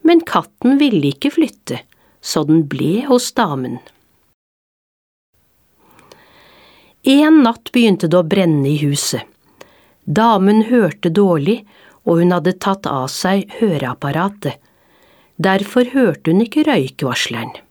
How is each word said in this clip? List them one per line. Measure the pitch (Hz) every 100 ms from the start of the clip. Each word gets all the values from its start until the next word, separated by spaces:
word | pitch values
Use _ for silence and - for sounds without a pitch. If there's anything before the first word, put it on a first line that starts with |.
Men | 320 339
katten | 330 175 160 _ 240 277
ville | 285 208 143
ikke | 143 277 311
flytte, | 311 - - 123 - _ _ _
så | - -
den | 147 160 147
ble | 135 143 196 285
hos | 247 247
damen. | - 208 143 127 120 - _ _ _ _ _ _ _ _ _ _ _ _ _ _ _ _ _ _ _ _ _ _ - _ _ _ _ _ _ _ _ -
En | 269 302 311
natt | 240 233 -
begynte | 240 233 196 165
det | 180
å | 165
brenne | 196 180 151 139
i | 151
huset. | 147 143 - 123 - _ _ _ - _ _ _
Damen | - 151 233 214 190 214 220
hørte | 247 185 - 175
dårlig, | 165 202 165 143 233 - _ - _ -
og | 170
hun | 175
hadde | 180 160 185
tatt | - 196 -
av | 139 131
seg | - 185 196 190 -
høreapparatet. | 226 156 135 127 143 143 190 202 143 - _ _ _ _ _ _ _ _
Derfor | 180 190 196 - 247
hørte | 269 240 147 -
hun | 175
ikke | 226 294 302
røykvarsleren. | 240 135 - 135 120 - 110 117 - _